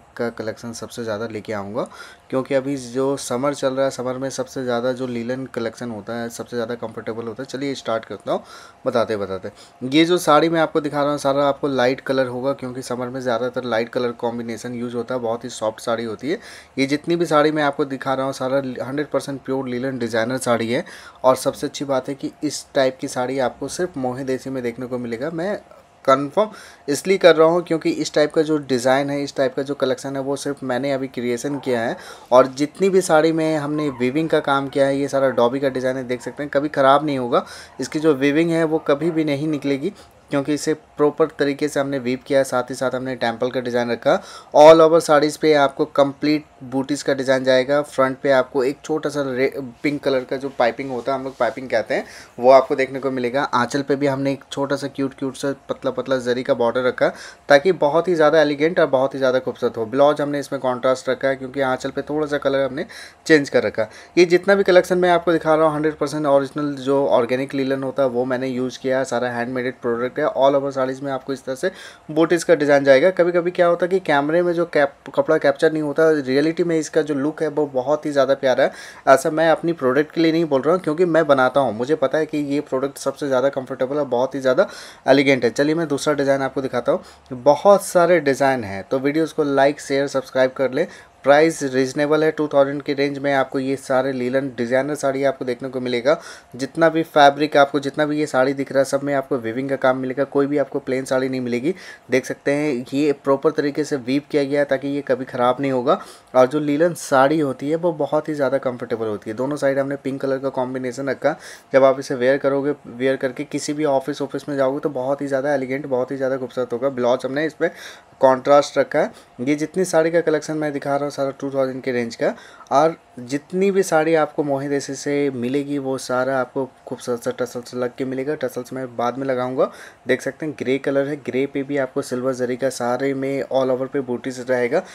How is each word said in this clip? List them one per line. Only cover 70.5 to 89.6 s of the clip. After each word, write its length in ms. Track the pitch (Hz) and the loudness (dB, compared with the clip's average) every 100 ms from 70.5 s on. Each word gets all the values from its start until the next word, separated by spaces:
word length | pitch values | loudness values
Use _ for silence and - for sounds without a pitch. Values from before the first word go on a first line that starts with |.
over 160 | 143 139 | 2 0
साड़ीज़ 280 | 135 131 131 | -2 -4 -4
में 80 | 139 | -6
आपको 200 | 131 - | -6 -6
इस 120 | 131 | -8
तरह 100 | - | -8
से 160 | 131 185 - - - - | -6 -6 -6 -16 -18 -4
बूटीज 340 | 156 165 170 | 0 2 2
का 100 | - | 4
डिज़ाइन 300 | 156 147 143 | 4 4 4
जाएगा। 260 | 139 131 180 | 6 6 6
कभी 220 | 185 175 | 4 2
कभी 180 | 175 175 | 2 0
क्या 160 | 175 175 | 2 2
होता 200 | 170 180 | 2 0
है 40 | |
कि 80 | 190 | 0
कैमरे 420 | 185 143 147 170 | 2 0 2 2
में 100 | 175 | 2
जो 120 | 170 165 | 0 0
कैप-, 440 | 151 139 - - | 2 0 -2 -4
कपड़ा 240 | - 139 160 | -2 2 2
कैप्चर 340 | 143 - 160 | 2 2 2
नहीं 100 | 156 | 2
होता, 260 | 147 143 160 156 | -2 2 4 2
रियलिटी 460 | 127 135 160 165 | 2 2 2 0
में 120 | 170 160 | 0 -2
इसका 240 | 151 160 | 0 -2
जो 120 | 147 | 0
लुक 280 | 139 147 151 | -2 -4 -2
है, 60 | 156 | -4
वो 180 | 147 143 | -2 -2
बहुत 400 | 131 127 151 151 | -2 0 -2 0
ही 40 | |
ज़्यादा 240 | 139 131 | 0 2
प्यारा 300 | 131 135 123 | 2 2 2
है। 80 | 170 - - - 143 | 2 -2 -16 -2 4
ऐसा 220 | 135 165 | 4 4
मैं 200 | 156 165 | 2 2
अपनी 220 | 151 165 | 2 0
प्रोडक्ट 400 | 165 127 131 151 | -2 0 2 0
के 80 | 175 | 0
लिए 120 | 160 | 2
नहीं 120 | 165 | 2
बोल 180 | 160 135 | 2 0
रहा 120 | 139 | 2
हूँ, 80 | 180 | 0
क्योंकि 220 | 156 151 180 | 0 0 2
मैं 200 | 160 151 | 4 4
बनाता 340 | 135 127 143 | 4 4 2
हूँ, 160 | 127 107 | 0 0
मुझे 180 | 127 156 | -2 0
पता 220 | 135 156 | 0 0
है 80 | 156 | -2
कि 120 | 151 143 | -4 -2
ये 140 | 143 | -4
प्रोडक्ट 380 | 147 131 139 - | -2 -4 -4 -4
सबसे 280 | 139 135 143 | -6 -6 -2
ज़्यादा 220 | 127 139 | 0 0
कंफर्टेबल 500 | 139 127 131 127 147 | -2 -6 -4 -2 -2
और 80 | 135 | -2
बहुत 280 | 120 131 | 0 0
ही 60 | 139 | 0
ज़्यादा 280 | 127 143 208 - - - 123 | 2 2 2 -4 -20 -2 4
एलिगेंट 360 | 139 139 131 | 4 6 2
है। 60 | 120 | 2
चलिए 240 | - 147 | 2 0
मैं 140 | 160 156 | 0 -2
दूसरा 260 | 139 156 | -2 0
डिज़ाइन 280 | 143 139 135 | 0 0 0
आपको 200 | 135 143 | -2 -4
दिखाता 300 | 131 123 131 | -4 -2 -2
हूँ। 100 | 180 - - - | -2 -4 -20 -14
बहुत 500 | 127 135 143 202 190 | 2 4 6 6 4
सारे 360 | - 180 170 175 | 4 2 4 4
डिज़ाइन 440 | 139 131 139 127 | 2 2 2 0
हैं, 200 | 101 98 | -4 -8
तो 140 | 95 131 | -4 -2
वीडियोज़ 360 | 139 156 156 | 0 0 -2
को 100 | - | -2
लाइक, 360 | 143 135 | 0 4